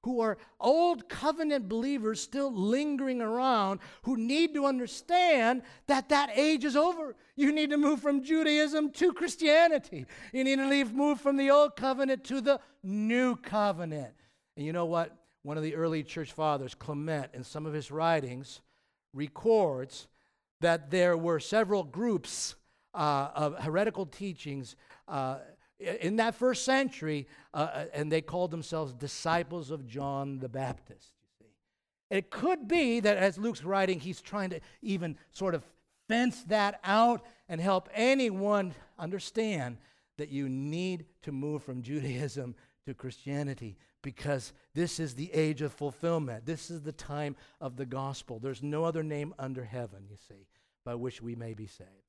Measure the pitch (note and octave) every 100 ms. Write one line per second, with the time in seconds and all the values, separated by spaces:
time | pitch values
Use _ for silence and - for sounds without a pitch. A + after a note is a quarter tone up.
0 | A#3 B3 A3 F#3+ - _ A#3 D#4 F4 D4+
1 | - - C#4+ D#4 D#4 C#4+ G3 A3+ C4 C#4
2 | A3 A3 - C4+ C#4 G#3+ G3+ B3+ D4+ C#4
3 | C4+ B3+ A3 A#3 C4 A#3 G3 G3 - -
4 | - B3+ A3+ D4 E4+ D4+ C#4 C4 A#3+ -
5 | - F4 F4+ C#4+ A3+ B3+ - - - C4
6 | - C#4+ C#4 A3 D4+ D#4 C#4+ C4+ E4 E4+
7 | D4+ - _ - C#4+ D4+ D4 D4 D4+ D4
8 | D4 C#4+ C4 D#4+ D#4 D4+ D4+ D4+ D4+ -
9 | F#4 - E4+ - D#4+ D4+ E4+ D4+ - D#3
10 | B2+ - - B3+ C4 C4+ C4+ C#4 B3 B3
11 | C#4+ C#4+ C#4 C#4 C#4 C#4+ D4 D4 C4 C4
12 | C4+ C4 - C4+ B3 C#4 - _ F#3 G#3
13 | G#3+ B3 B3+ A#3+ - G#3+ G#3 E3+ E3+ D3+
14 | A#2+ _ _ _ _ - D3+ F3 E3+ E3+
15 | E3 - _ _ F3 D#3 D#3 D#3 E3 D#3+
16 | D3 E3 D3 - D#3 C#3+ B2+ - - C#3+
17 | D#3 D3+ C3+ - B2+ D3+ D#3 D3+ C3+ D3
18 | E3 D#3+ C3 B2 C#3 - _ _ _ _
19 | _ C3+ D3 - A3+ A3 F3 C3 C3+ -
20 | - _ _ _ _ _ E3+ E3 C#3+ F3+
21 | F3 E3+ E3+ D#3+ - G#3+ G#3 G3+ D3+ C#3
22 | A#3+ G3 - - - - _ _ _ -
23 | D3+ C#3+ C#3 D3+ D3+ C#3+ D#3 E3 G#3+ F#3+
24 | E3+ - G3 F3 D3+ C#3 B2 - _ -
25 | - C#3+ C3 C3+ - - _ _ F#3+ F3+
26 | E3+ A3 A3+ A3+ B3+ A#3+ - C4 C4+ -
27 | D#3 D3 C3+ - - - D#3 - D3+ D3
28 | D3+ D#3+ D#3 F3 F3+ E3 D3+ D#3+ D3+ B2
29 | C3+ - E3 E3+ D#3 E3+ C#3 D3+ B2 B2+
30 | C#3 C#3 C#3 C3+ B2+ B2+ C3 A#2 - -
31 | _ _ _ _ A2 _ _ _ _ _
32 | _ G3 G3 - D4 F4+ G#3+ E4+ C4 A#3
33 | G#3 G3+ F#3+ F3 A3+ G3+ D#3+ G3 F#3+ F3+
34 | D#3+ F3 - G3+ F#3 F3 - _ A3+ F#3+
35 | E3+ D3 _ - F#3+ E3 - _ _ _
36 | - A3+ B3 - E3+ G#3+ G3+ G3+ F#3 G#3
37 | A#3 A#3+ - _ - E3 F#3 F#3 - G#3+
38 | A#3+ C4+ A#3+ F#3+ G3+ G#3 F#3 D3 - -
39 | E3 F#3+ - A3 A3 F3+ B2 A#2 _ _
40 | _ - D3 C#3 C3+ C3 C#3+ E3 F#3 F3+
41 | - _ - C3+ D3 D3+ C#3+ B2+ A#2+ D3
42 | C3+ B2 C#3+ C#3 B2 A#2 _ _ - B2
43 | C3 - - C#3 C#3+ C3+ A2+ F#2+ _ _
44 | C#3 - C#3+ C3+ - - _ D3+ E3+ -
45 | D#3 B2 E3+ D#3 D#3 C#3 D3 - D3 -
46 | E3+ E3 C#3 A2+ A#2 D#3+ - E3+ D3 D3
47 | - D3 D3 C3+ - _ C3+ B2 B2+ C3
48 | C3+ C3+ - A2+ C3 A#2 C#3+ D3+ E3 E3
49 | D#3 D3 D3 - C3 C3 A#2 B2 A#2 G2
50 | G2+ G2+ _ G2+ F#2+ _ _ _ - A#2+
51 | B2+ - A#2 A#2 A#2 G#2+ G#2+ - F#2 F#2+